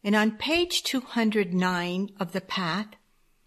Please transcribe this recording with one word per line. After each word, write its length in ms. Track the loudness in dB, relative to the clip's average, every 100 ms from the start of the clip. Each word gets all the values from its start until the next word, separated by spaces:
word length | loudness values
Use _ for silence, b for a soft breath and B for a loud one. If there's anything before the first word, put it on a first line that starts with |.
And 120 | 2 4
on 160 | 4
page 520 | 0 0 0 2 -2
two 180 | -2 -4
hundred 520 | -2 0 2 2 2
nine 560 | 2 2 0 -2 -2 -4 -6
of 140 | -6
the 80 | -6
path, 460 | -6 -4 -2 -2 -6 -12 _ _ _ _